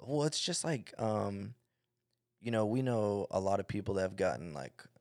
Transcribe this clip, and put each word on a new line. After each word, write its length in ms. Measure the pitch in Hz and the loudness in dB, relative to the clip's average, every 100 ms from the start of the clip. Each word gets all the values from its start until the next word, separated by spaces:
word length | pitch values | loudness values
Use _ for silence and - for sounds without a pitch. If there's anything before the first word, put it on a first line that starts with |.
Well, 240 | - 147 | -4 0
it's 160 | 151 - | 0 0
just 240 | - 170 | -2 -2
like, 280 | 160 139 95 - | 0 -2 -4 -2
um, 540 | 113 107 101 98 101 120 _ _ _ _ _ _ _ _ | 0 2 0 -2 -6 -10 _ _ _ _ _ _ _ _
you 100 | 113 | 0
know, 160 | 113 107 | 2 2
we 160 | 123 | 2
know 440 | 127 117 104 101 92 | 2 2 2 2 0
a 80 | 95 | 0
lot 200 | 95 98 | 2 2
of 80 | 95 | 0
people 260 | 101 98 | -4 -2
that 80 | 98 | 0
have 140 | 95 98 | 0 2
gotten, 360 | 92 60 85 | 0 0 -6
like, 300 | 73 67 - - _ | -10 -12 -14 -20 _